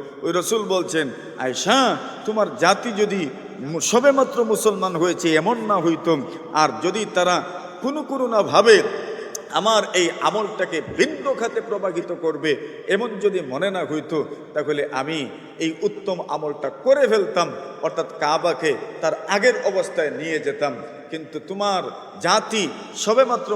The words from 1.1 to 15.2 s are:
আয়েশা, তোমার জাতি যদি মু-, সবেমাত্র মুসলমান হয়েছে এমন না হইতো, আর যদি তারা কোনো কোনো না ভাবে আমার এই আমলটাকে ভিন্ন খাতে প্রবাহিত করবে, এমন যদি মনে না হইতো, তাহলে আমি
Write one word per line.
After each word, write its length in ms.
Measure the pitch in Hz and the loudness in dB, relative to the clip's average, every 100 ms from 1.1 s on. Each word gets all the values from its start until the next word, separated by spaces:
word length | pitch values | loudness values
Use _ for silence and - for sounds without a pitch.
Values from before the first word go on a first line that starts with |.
| 110 - - | -4 -12 -6
আয়েশা, 580 | 131 120 180 262 247 160 - - | -4 -2 2 4 4 2 -4 -10
তোমার 220 | - 214 190 - | -4 0 0 2
জাতি 340 | 165 196 240 202 | 4 4 2 0
যদি 320 | 208 196 147 - - - | 0 0 -4 -6 -12 -12
মু-, 200 | 135 165 | -8 -4
সবেমাত্র 640 | - 226 277 269 254 240 | 2 4 6 6 4 2
মুসলমান 520 | 226 208 214 190 185 170 | 0 2 2 2 0 2
হয়েছে 380 | 175 165 165 | 2 2 4
এমন 220 | 156 170 240 214 | 4 4 0 0
না 100 | 196 | 2
হইতো, 400 | 170 160 170 156 120 - - | 2 2 2 0 0 -8 -4
আর 160 | 147 151 113 | 2 2 2
যদি 240 | 160 214 202 | -2 -2 -2
তারা 280 | 180 180 175 180 - - - | 2 2 2 -2 -8 -12 -6
কোনো 200 | 247 302 | -4 -4
কোনো 240 | - 269 247 | -4 -2 0
না 160 | 226 | 2
ভাবে 400 | 180 151 220 202 - - - - - - - | 4 6 8 8 6 -2 -8 -8 -10 -10 -6
আমার 300 | 147 202 220 196 | 0 2 4 2
এই 120 | 180 170 - | 2 0 0
আমলটাকে 580 | 147 196 208 - 185 - - - | 0 0 -2 -4 -4 -4 -4 0
ভিন্ন 280 | 254 285 277 | 0 0 -4
খাতে 260 | 220 233 226 | -2 -2 -4
প্রবাহিত 500 | - 202 190 170 170 | -4 -4 -4 -4 -6
করবে, 380 | 170 160 151 139 - - - - | -4 -4 -2 0 -2 -2 -10 -2
এমন 220 | 190 233 196 | 0 -2 0
যদি 200 | 202 185 | 0 0
মনে 280 | 147 131 196 | -4 -2 -2
না 120 | 190 | -2
হইতো, 340 | 143 156 143 160 131 - - | -2 -4 -4 -4 -4 -8 -8
তাহলে 300 | 151 143 147 139 | -4 -2 -2 -2
আমি 260 | 127 139 160 | -4 -4 -4